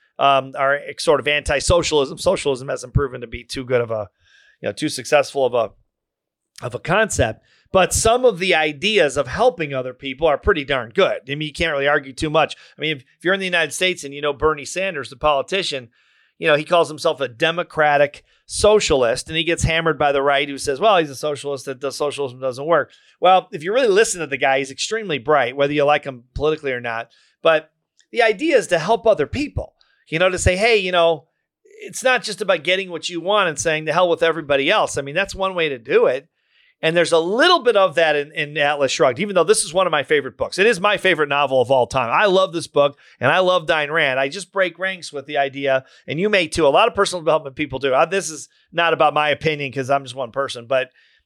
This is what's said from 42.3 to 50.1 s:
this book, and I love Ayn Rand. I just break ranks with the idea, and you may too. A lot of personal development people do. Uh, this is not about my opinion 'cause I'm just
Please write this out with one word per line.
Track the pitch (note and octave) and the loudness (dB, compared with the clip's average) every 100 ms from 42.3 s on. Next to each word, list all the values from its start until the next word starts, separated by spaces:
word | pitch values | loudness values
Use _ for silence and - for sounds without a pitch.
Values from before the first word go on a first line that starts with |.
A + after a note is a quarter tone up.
| F#3 F#3+ | 4 2
this | E3 C#3 | -2 -2
book, | C#3+ C#3+ - _ - | 2 2 0 _ -2
and | B2+ | 2
I | E3+ | 2
love | F#3 F3+ D#3 | 4 2 2
Ayn | D#3+ C#3+ | -2 0
Rand. | E3 C#3+ C3 | 0 0 0
I | C#3 | -2
just | F3+ F3+ | -4 -8
break | G3 F#3 E3 | -2 -2 -2
ranks | F#3+ F#3 - | -6 -6 -10
with | C#3+ C3+ | -12 -6
the | D3 | -2
idea, | C#3 C3+ C#3 C3 - _ - | -2 -2 0 0 -2 _ -8
and | C#3+ | -4
you | G#3 | 2
may | G3+ D#3+ | 2 0
too. | E3+ D3 | 2 4
A | |
lot | D#3 A3+ | 6 4
of | |
personal | G3+ F#3+ F3+ | 2 -2 -2
development | D#3+ D#3 D3 C3 | 0 0 -2 -8
people | D3 C3 | -8 -4
do. | C#3 | 0
Uh, | C3 E3 | 2 2
this | F#3+ D#3+ | 0 -6
is | D3 - _ _ | -10 -16 _ _
not | E3 E3+ | -2 0
about | D#3 D3+ | 4 2
my | D3 D3+ | 2 0
opinion | C#3 D#3 D3 C#3 | 0 -2 -4 -6
'cause | C3+ B2+ | -6 -2
I'm | C#3 | -2
just | C3 | -2